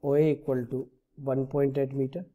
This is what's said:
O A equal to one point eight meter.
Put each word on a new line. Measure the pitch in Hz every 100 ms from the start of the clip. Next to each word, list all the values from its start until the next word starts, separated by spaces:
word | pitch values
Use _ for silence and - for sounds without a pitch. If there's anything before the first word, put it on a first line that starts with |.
O | 143
A | 143 156
equal | 143 - 127 120
to | 131 131 _ _ -
one | 139 131 135
point | 143 139 139
eight | 135
meter. | 135 135 170 185